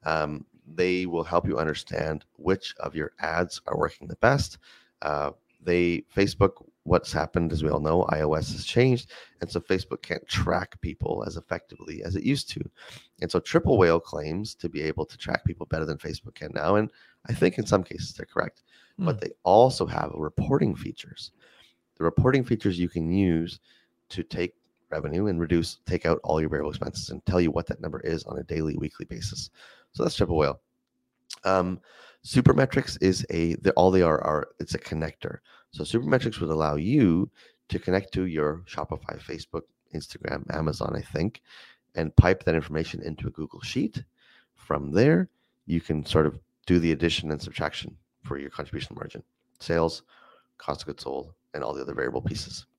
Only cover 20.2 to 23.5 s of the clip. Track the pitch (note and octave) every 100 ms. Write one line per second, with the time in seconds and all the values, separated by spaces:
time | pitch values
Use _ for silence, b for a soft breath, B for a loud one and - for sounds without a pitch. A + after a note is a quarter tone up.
20.2 | D#2 - - C#3 B2+ B1+ - - - -
21.2 | - _ b b b b _ _ E2 -
22.2 | A2+ C3+ B2 A2 - F2 F2 E2+ E2 F#2
23.2 | F#2+ E2 E2+